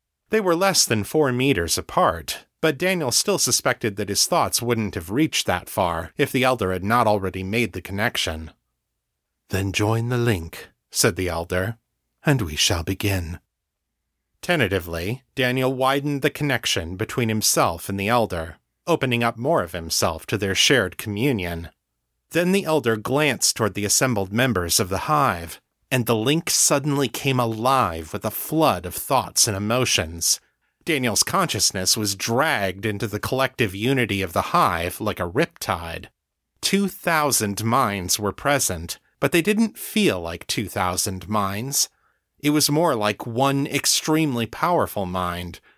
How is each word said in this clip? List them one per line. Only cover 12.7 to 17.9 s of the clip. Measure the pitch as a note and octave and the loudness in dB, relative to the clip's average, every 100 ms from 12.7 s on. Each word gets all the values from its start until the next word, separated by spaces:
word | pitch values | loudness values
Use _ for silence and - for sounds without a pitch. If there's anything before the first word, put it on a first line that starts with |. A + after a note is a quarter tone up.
| F2+ | 0
begin." | E2 G2 G2+ F#2+ E2 - _ _ _ _ _ _ _ _ _ _ | -2 -2 -2 -2 -4 -10 _ _ _ _ _ _ _ _ _ _
Tentatively, | - E3+ G2+ F#2+ E2+ E2 F2+ B2+ _ - | -2 2 2 0 -2 -6 -4 -6 _ -2
Daniel | B2+ B2+ C3 C3 | 0 2 0 2
widened | C3 C#3 D3 C#3+ | 2 2 0 0
the | C#3+ | -2
connection | - D3 B2 - - E2 F#2 | 0 0 0 0 -2 -4 -6
between | A2+ - A2+ | -4 -2 0
himself | G#2+ - E3 A#2+ E2+ | 0 2 2 0 -2
and | - | -6